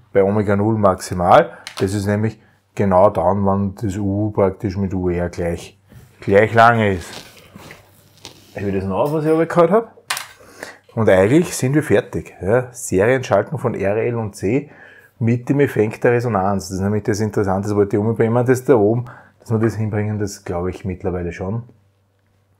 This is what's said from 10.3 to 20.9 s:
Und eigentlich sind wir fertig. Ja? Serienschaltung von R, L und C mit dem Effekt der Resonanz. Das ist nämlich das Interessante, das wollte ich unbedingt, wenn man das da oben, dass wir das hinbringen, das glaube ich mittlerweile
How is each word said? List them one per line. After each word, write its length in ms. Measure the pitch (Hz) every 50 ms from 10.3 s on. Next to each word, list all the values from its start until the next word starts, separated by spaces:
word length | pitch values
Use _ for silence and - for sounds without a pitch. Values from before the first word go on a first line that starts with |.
| - - - - - - - - - - _ _ -
Und 140 | 113 110 104
eigentlich 480 | 95 92 95 107 139 165 175 - -
sind 180 | - - 127 139
wir 80 | 151 -
fertig. 520 | - 131 127 - - - 85 80 - - -
Ja? 320 | 87 92 113 127 123 - -
Serienschaltung 880 | - - - 90 92 101 117 131 127 120 - 107 98 104 - - -
von 160 | - 117 -
R, 220 | - 98 98 104
L 180 | 110 113 120 117
und 200 | 117 110 101 101
C 360 | - - 95 120 143 - - - - - - - - - _ _ -
mit 280 | 113 113 120 120 123 -
dem 120 | 143 139
Effekt 420 | 143 127 - - 107 107 - - -
der 100 | 127 120
Resonanz. 560 | 120 120 123 107 98 92 98 101 95 87 -
Das 80 | 98
ist 60 | 95 98
nämlich 220 | 101 107 104 101
das 160 | - 107 95
Interessante, 480 | 110 107 101 110 104 95 92 98 98 101
das 80 | 104
wollte 200 | 104 101 101 -
ich 40 | 104
unbedingt, 180 | 104 113 113 98
wenn 140 | 117 110 113
man 140 | 123 123
das 180 | 123 127 123 127
da 100 | - 139
oben, 300 | 110 101 104 117 123 120 - - - - _ _ _
dass 120 | _ -
wir 80 | 113 110
das 180 | 110 113 98
hinbringen, 420 | 107 110 104 104 104 104 107 107 104
das 260 | 107 98 - - -
glaube 260 | - 90 87 90 92
ich 140 | 90 - -
mittlerweile 480 | 95